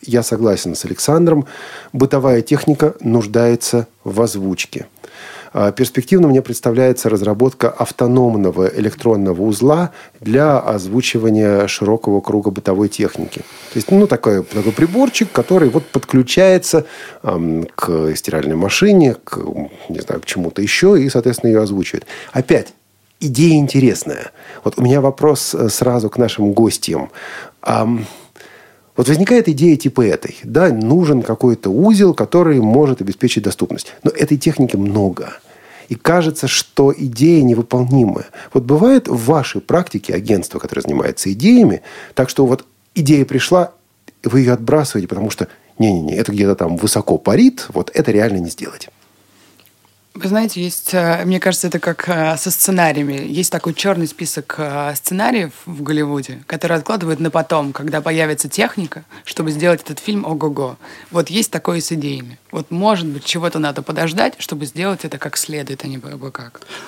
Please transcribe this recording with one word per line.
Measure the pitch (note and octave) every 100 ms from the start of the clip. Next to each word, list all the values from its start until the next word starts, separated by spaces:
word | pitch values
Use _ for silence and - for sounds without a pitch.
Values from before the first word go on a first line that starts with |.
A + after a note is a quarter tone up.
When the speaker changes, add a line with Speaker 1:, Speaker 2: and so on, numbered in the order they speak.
Speaker 1:
«Я | - A#2+
согласен | - A2 A2+ F#2+ F2 D#2+
с |
Александром, | - - - D#3+ E3+ D3+ C#3 - - - -
бытовая | C3 C3+ C#3 C3 A#2
техника | - C#3+ - C#3+ D3+ -
нуждается | A#2 A#2 G#2 A#2 A#2 A#2 - A#2+ A2 _
в | A2+ G2+
озвучке. | A#2 G2+ F#2+ F2+ - - - _ - - - - -
А, | G#2 G#2
перспективно | A2+ B2 C3 - F#3+ D#3
мне | C#3
представляется | A#2+ A#2+ B2 A#2 B2+ B2+ A#2
разработка | G#2 G2+ G#2 C3 - A#2
автономного | - - - B2 B2+ B2 A2 F#2+ E2+ F#2
электронного | - G#2+ - A#2 G#2 G2 F2
узла | A2 G2+ C3 D#3+ F3 - - -
для | A2 B2+ D3+ C3+
озвучивания | A2 G#2 F#2 A#2+ - A#2 A2 A2 G#2 G2+ G2+
широкого | - G#2 A2+ - G2+
круга | - G#2 G2+
бытовой | G2 - F#2+ G2+
техники». | - G2 - E2 - - - -
То | A2+
есть, | -
ну, | G3 G3+
такой, | B2 A#2 G2
такой | - G#2 G#2
приборчик, | G#2+ E3 A3 C#4 - G3+
который | G3+ F#3 F#3 C#3
вот | D3+ -
подключается, | F3+ - C3 B2 F3 F#3 F#3 - D#3+ D3+ - - -
ам, | - F2+ E2 D#2+ E2+
к | - - D#2+ D#2
стиральной | D#2 - D#2+ C#2+ D#2+
машине, | G2 - G3+ F#3+ C#3 -
к, | - - D#2+ D2+ D2 - -
не | E2
знаю, | - -
к |
чему-то | - F#2+ E2 -
еще, | G#2 - F#3+
и, | F#3 C3
соответственно, | B2 B2 A#2 A#2+
ее | A2
озвучивает. | G#2 G2 - - - - -
Опять, | C3 - C#3 - - _ _ _ -
идея | D3+ B2 E3
интересная. | D3+ C#3 C3+ B2+ - - B1 - - - -
Вот | A2 -
у |
меня | B2 C#3
вопрос, | C3+ C3 D3+ C3+ -
э, | - A2+
сразу | - B2 A#2+ G#2+
к | -
нашим | A2+ - G#2
гостям. | G2 A2 - - D2 - - - - - _
Ам, | - A2+ A2+ A#2 G#2 - - - - - - _ _ -
вот | B2+
возникает | D#3 G3 A#3+ F3
идея | C#3 E3+ C#3+
типа | C3+ -
этой. | A2 D2 - -
Да, | A#2 C3 F3+
нужен | A2 A2+ E3+ D#3 C3
какой-то | A2+ A2 B2 A2+ G2
узел, | G#2+ G#3 G3+ F#3+
который | - G#2+ F3 E3 C3+
может | G#2+ C3+ D3 B2
обеспечить | G2 - B2 -
доступность. | G2 - - - - -
Но | -
этой | - E3 C#3+
техники | E3 D3 B2+ G2
много. | G2+ G#2+ F#2+ E2+ - - _ - - - -
И |
кажется, | A#2+ - F3 D#3+ D3+ C3
что | - - - C#3 -
идея | C3+ A2+ D#3 E3
невыполнимая. | B2+ A#2 A#2 B2+ B2 C3+ G#2+ - - - -
Вот | C3+
бывает | A#2+ D3+ A#3+ C4+ -
в | B2 A2+
вашей | D#3 - G2
практике | - D#3+ F#3 G2+ -
агентство, | F2+ A2+ G2 - -
которое | - -
занимается | - C#2+ - - F#2+
идеями, | G2+ F#3 B3 D#3+ E2+ - - -
так | - B2+
что | -
вот | B2+ C3+ - _ _ -
идея | C#3+ D3
пришла, | C3 B2+ - F3+ E3+ - _ _ _ _
вы | A#2+ B2+
ее | B2
отбрасываете, | A#2+ A#2 D3+ C#3 G#2+ F2+
потому | F#2+ G2+
что | - F2+ _ _ -
не-не-не, | A2 F2+ D2+ F#2+
это | A2+
где-то | G#2 G2+ F#2+
там | E2+ F2
высоко | G#2+ A2 - -
парит, | - C#3 B3+ B3+ -
вот | - G3
это | - D#3+
реально | G#3 G#3+ F#3+
не | E3+
сделать. | - - - - _ _ _ _ _ _ _ _ _ _ _ _
Speaker 2:
Вы | F#3 F#3
знаете, | G#3+ A3+ F3+
есть, | F3 - -
э, | F#3 E3+ E3+
мне | F3+ F#3
кажется, | F#3+ F3 F3+
это | E3+
как, | F3 E3 F3+
э, | E3+ D#3+ D#3+
со | F#3
сценариями. | - - F#3 D#3+ D3 C#3+ C#3 -
Есть | D#3 F3
такой | E3+ E3+
черный | D3 G3 F3 D#3
список, | - E3 D3+ D3 -
э, | D3 C#3+ D3
сценариев | D3 - F#3 A#3+ A#3+ D#3 -
в | F3 D3
Голливуде, | C#3+ D3+ D3 C#3+ C3+ B2+ -
которые | E3 E3+ E3
откладывают | D3 A3 E3 D3+
на | E3
потом, | E3 D#3+ D#3+ C#3
когда | C3+ D3 D3+
появится | D#3+ D#3+ D#3 D3 C#3+
техника, | - A#3 - D#3+ - - -
чтобы | - - D#3+
сделать | D3+ F3 E3
этот | - C#3+
фильм | - G#3 D#3+
ого-го. | D3+ D#3 C#3+ C3 B2+ - - -
Вот | E3+ E3
есть | G3+ G#3+
такое | D#3+ - E3+
и |
с | -
идеями. | E3 C#3+ C3+ A#2+ A#2+ _
Вот, | D#3 D3+
может | E3+ G#3+ G3 D#3+
быть, | C#3
чего-то | - F3 E3+ D#3+
надо | D3+ C#3+
подождать, | D3+ E3 E3 E3+ C4+ -
чтобы | - D3+ D3
сделать | E3 G3 F#3 D#3
это | C#3
как | D3 -
следует, | - D3+ C3+ C3+
а | C#3+
не | C3
абы | C#3 C#3+ C3+
как. | - A#2+ - - -